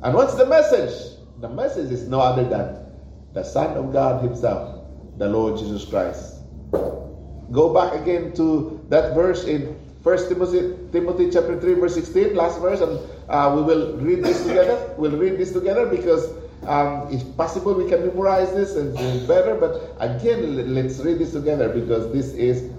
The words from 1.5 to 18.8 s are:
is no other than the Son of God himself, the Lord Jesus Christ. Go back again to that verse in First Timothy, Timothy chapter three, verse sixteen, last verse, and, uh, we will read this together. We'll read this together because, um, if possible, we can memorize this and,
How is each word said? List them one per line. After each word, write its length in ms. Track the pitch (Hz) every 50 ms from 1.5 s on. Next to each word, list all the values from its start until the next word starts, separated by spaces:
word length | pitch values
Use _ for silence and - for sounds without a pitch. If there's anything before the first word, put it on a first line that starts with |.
| 123 - 254 285 - - 156 131
is 180 | 123 120 120 120
no 100 | 127 131
other 240 | 127 127 127 127 123
than 320 | - 110 101 98 - - - - - - - - - - - - - -
the 80 | 95
Son 360 | 92 - - 139 151 156 - 135
of 160 | 131 135 131
God 280 | 139 135 131 127 120
himself, 640 | 123 120 - - - 117 101 90 - - - - - - - - - - - -
the 120 | 101 101
Lord 280 | 104 110 110 110 104 104
Jesus 280 | 110 101 104 101 -
Christ. 500 | - - 98 90 - - - - - - - - - - - - - - - - - - - - - - - - - - - - -
Go 220 | 120 131 156 165 -
back 200 | 185 175 180 156
again 400 | 156 160 170 180 170 165 156 135
to 500 | - 165 160 156 151 - - - - - -
that 260 | 143 156 156 151 127
verse 300 | 151 175 185 180 - -
in 340 | - 151 147 135 131 - - - - - - -
First 240 | 170 180 180 175 -
Timothy, 480 | 180 175 180 175 175 180 175 180 - - - -
Timothy 400 | - 170 175 170 180 180 180 175
chapter 260 | - 175 165 165 170 -
three, 160 | - 175 180
verse 180 | 175 180 170 -
sixteen, 400 | 170 156 - - 185 202 214 208
last 240 | 180 165 170 165 -
verse, 220 | 170 180 202 196
and, 180 | 175 156 151 143 - - - - - -
uh, 240 | - 143 143 139 143
we 80 | 147 151
will 320 | 156 160 - - - - -
read 240 | 131 160 180 175
this 220 | - 175 175 - -
together. 500 | 170 170 185 180 - - - - - - -
We'll 200 | 151 151 143 151
read 200 | 180 190 190 185
this 160 | 185 180 185
together 320 | 180 175 190 196 226 240
because, 440 | 208 185 175 180 175 165 151 - - - - - - - - - -
um, 400 | 147 143 143 143 143 143 - -
if 120 | 139 123 - - - -
possible, 360 | 165 165 - 190 180 202 196
we 160 | 185 180 180
can 160 | 180 165 170
memorize 480 | 180 175 180 196 190 190 190 185 185 185
this 220 | 196 202 190 -
and, 220 | 151